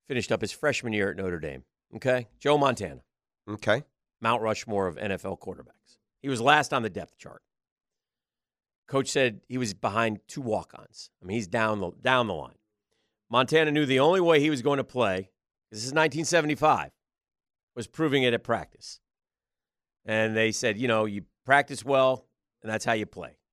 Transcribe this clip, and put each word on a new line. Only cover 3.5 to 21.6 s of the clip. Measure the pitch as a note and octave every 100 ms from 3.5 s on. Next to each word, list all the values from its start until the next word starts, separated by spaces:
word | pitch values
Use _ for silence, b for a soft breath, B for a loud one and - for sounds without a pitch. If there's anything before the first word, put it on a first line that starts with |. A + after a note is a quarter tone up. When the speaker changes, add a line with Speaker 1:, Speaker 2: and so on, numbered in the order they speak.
| G#2 A2 A#2 - _ _ _
Speaker 1:
Mount | A2+ A#2+
Rushmore | A2 G#2+ A#2 G2+ F#2
of | D#2
N | G#2
F | F#2 F#2+
L | F2+
quarterbacks. | G2+ D#2 B1+ _ _ _ _ _
He | C#3
was | A#2+
last | C3 D3+ C#3+
on | C3+
the | A2
depth | F#2 - _
chart. | - - _ _ _ _ _ _ _ _ _ _ _ _ _ _ -
Coach | C3+ -
said | C#3+ B2+ G#2 _
he | B2+
was | A#2
behind | G2 A2+ G#2 A2+ G#2 -
two | D3+
walk-ons. | B2 G2+ - - - - - _
I | F2+
mean, | A2+
he's | F2+
down | A2+ A2 G#2+
the, | F2 -
down | B2 B2+ A2+
the |
line. | D#2+ B1+ _ _ _ _ _ _ _ _
Montana | A#2+ C3 D#3+ D#3
knew | D3 C#3
the | C3
only | D3 F#3+
way | E3+ D#3
he | D3+
was | C#3
going | B2 C#3
to |
play, | - B2+ G#2+ F#2 F#2+ _ _ _ _
this | G#2+ B2
is |
nineteen | D3+ D#3+ D3 D#3
seventy-five, | E3+ D3+ C#3+ D3+ A2+ C#2 _ _ _ _ _ _ _ _ B2
was | A2
proving | - D#3+ C#3
it | B2+
at | A#2
practice. | - A2 D2 _ - - _ _ _ _ _ _ _ _ _ _ A2
And | A2 A2 A2
they | A2
said, | G#2+ A#2+ G#2
you | B2+
know, | A2 A2
"You | G2+ - _ -
practice | C#3+